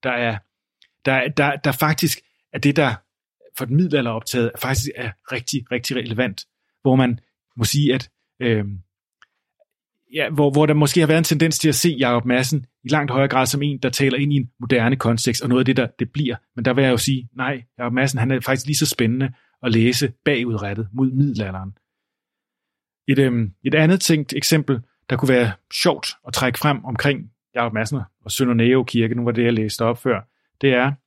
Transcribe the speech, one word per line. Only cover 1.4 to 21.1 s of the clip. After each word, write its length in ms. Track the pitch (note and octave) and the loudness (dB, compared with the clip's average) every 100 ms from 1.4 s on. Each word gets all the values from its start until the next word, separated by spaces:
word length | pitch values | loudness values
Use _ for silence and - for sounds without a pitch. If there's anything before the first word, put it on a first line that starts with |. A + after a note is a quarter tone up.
| C#3+ C#3+ | 0 0
der 160 | D3 | -4
faktisk 480 | C3 D#3 D#3 D#3+ - _ _ _ | 0 0 0 -2 -4 _ _ _
er 60 | - | -2
det, 160 | C#3+ C#3+ | 0 2
der 200 | C#3 A2 _ _ _ _ _ - | 0 -2 _ _ _ _ _ -10
for 80 | B2+ | -2
den 100 | C#3 | 0
middelalderoptaget 760 | F3+ C#3+ A#2+ A2 - B2+ A#2 - | 2 0 -2 -4 -6 -2 -2 -4
faktisk 300 | B2+ C3+ C#3 - | -4 -4 -4 -8
er 160 | A#2+ - - | -12 -12 -12
rigtig, 400 | C3 B2+ C#3 A#2+ | -10 -6 -8 -6
rigtig 260 | B2 A#2+ B2+ | -6 -4 -6
relevant, 480 | - A2 A2+ G2 - _ _ _ | -6 -4 -4 -4 -18 _ _ _
hvor 140 | C#3 C3 | 2 4
man 240 | B2+ A#2+ _ _ _ - | 2 0 _ _ _ -4
må 60 | |
sige, 300 | A2 D3 D3 | -2 2 2
at, 160 | B2+ - _ _ _ | 0 -4 _ _ _
øhm, 400 | B2 A2 G2+ G2 - _ _ _ _ _ _ _ _ _ _ _ _ | -2 -2 -2 -8 -16 _ _ _ _ _ _ _ _ _ _ _ _
ja, 160 | D3 C#3 | -4 -2
hvor, 220 | D3+ D3 | 2 2
hvor 140 | C#3 D3+ | 4 4
der 80 | |
måske 260 | D3+ D3 F3+ | 4 4 4
har 80 | D#3 | 4
været 100 | D#3+ | 4
en 60 | |
tendens 360 | D#3+ D3+ E3 D3+ | 2 2 2 2
til 100 | D#3+ | 0
at 60 | B2+ | 2
se 140 | F3 | 0
Jakob 360 | C3+ B2+ A#2+ A#2+ | 2 2 2 2
Madsen 400 | B2 C3 D3+ - _ | 0 0 -2 -4 _
i 40 | - | -2
langt 240 | D3+ D3 | -2 0
højere 160 | C3 C#3 | 0 2
grad 180 | C3 C3 | 2 2
som 160 | C#3+ | 0
en, 160 | D3 C#3 | -2 -2
der 120 | C3 | -4
taler 280 | A#2+ C#3 C3 | 0 0 0
ind 160 | C#3+ | 0
i 20 | C#3+ | 0
en 140 | B2+ _ | -2 _
moderne 360 | A#2+ B2+ A#2 C3 | 0 2 2 2
kontekst, 460 | A#2 A#2 - A#2 | 0 0 0 -2
og 80 | A#2+ | 0
noget 120 | B2 | 2
af 40 | A#2 | 2
det, 120 | C3 | 2
der 100 | A#2+ _ | 0 _
det 120 | A#2 | -6
bliver. 240 | - C#3 A#2 _ - | -4 -4 -6 _ -4
Men 100 | C3 | 0
der 80 | |
vil 100 | B2+ | 2
jeg 80 | C3+ | 2
jo 60 | A#2+ | 2
sige, 320 | - C3 B2 B2 | 0 -2 -6 -8
nej, 280 | C3 C3+ A#2 _ | -8 -8 -12 _
Jakob 160 | A#2+ | -4
Madsen, 260 | B2 C3+ C3 | 0 0 0
han 120 | A#2+ | -2
er 80 | C3 | -2
faktisk 260 | B2+ C3 C3 | -2 -4 -2
lige 120 | D3 | -2
så 80 | D#3 | -2
spændende 460 | - A#2 B2 C3+ - _ _ | 0 0 0 -4 -6 _ _
at 80 | B2+ | 0
læse 420 | A2+ A2+ B2 C#3 - - | 2 2 2 -4 -2 -2
bagudrettet 640 | C#3 A#2+ G#2+ G2+ G2+ G#2+ | 0 0 -4 -4 -6 -8
mod 180 | A2+ C3 | -2 -2